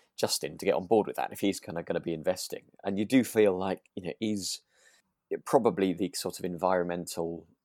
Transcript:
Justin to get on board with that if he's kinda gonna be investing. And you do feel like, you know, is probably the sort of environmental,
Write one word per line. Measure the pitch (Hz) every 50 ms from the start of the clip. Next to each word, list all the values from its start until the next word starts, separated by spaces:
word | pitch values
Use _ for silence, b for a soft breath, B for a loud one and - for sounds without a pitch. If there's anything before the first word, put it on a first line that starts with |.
| B B B
Justin | - - - - - - 73 80 -
to | -
get | 95 -
on | 85 92
board | 87 113 107 92
with | 71 -
that | - 64 - 107
if | -
he's | - 101 92 -
kinda | - - 82 85 82
gonna | - 90 82
be | 78 85 82
investing. | 80 73 92 92 - - - - - _ _ _ - -
And | 101 98 98
you | 110
do | 98 131 131 113
feel | - - 110 107 101 92
like, | 92 95 95 92 - _ _ -
you | 98 90
know, | 85 - -
is | 113 107 107 98 90 - - - b b b b b b b b b b _ _ _ - - - -
probably | - - 135 107 117 90 90 98 95 87
the | 87 98 87 -
sort | - - 90 - -
of | -
environmental, | 90 87 82 92 92 92 90 87 87 87 90 85 - - 85 85 82 85 82 82 _ _ _ _